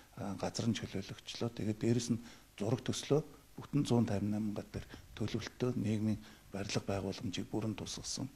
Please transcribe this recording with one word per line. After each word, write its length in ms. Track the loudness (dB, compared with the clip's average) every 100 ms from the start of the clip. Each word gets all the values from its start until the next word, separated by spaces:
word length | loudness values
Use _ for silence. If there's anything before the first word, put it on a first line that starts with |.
| -16 -8
А, 160 | -6
газар 320 | -2 -2 0 0
нь 80 |
чөлөөлөгчлөө. 760 | 0 -2 -4 -6 -8 -8 -2 -2 0
Тэгээд 160 | 0 2
дээрэс 300 | 4 4 4
нь 100 | 0 -2 -18 -14 -4
зураг 240 | 0 2
төслөө 400 | 2 -2 4 4 2 -8 -18 -14
бүтэн 240 | 0 2 6
зуун 200 | 6 6
тайван 260 | 4 2
ангад 340 | 0 0 -2 -6
төр 120 | -8 -8 -14 -12
төлөвлөлтөө 560 | -4 -2 -2 -4 -2 0 2
нийгмийн 420 | 2 2 2 0 -4 -18 -10
барилга 300 | -6 -2 -2
байгууламжийг 640 | 0 0 0 -2 -4 -4 -4
бүрэн 280 | -2 -2 -2
тусгасан, 500 | -4 -6 -6 -4 -6